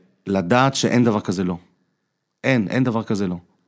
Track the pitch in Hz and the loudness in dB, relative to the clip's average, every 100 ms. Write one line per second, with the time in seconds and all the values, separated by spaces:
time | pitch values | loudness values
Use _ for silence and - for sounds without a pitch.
0 | _ _ - 98 87 120 135 135 - 123 | _ _ -4 -2 2 2 2 2 0 2
1 | 120 104 - 92 90 85 - _ _ _ | 4 2 -2 -4 -4 -6 -10 _ _ _
2 | _ _ _ _ 123 131 95 127 127 113 | _ _ _ _ -2 0 0 0 0 -2
3 | 107 104 98 87 - _ | -2 -2 -2 -6 -12 _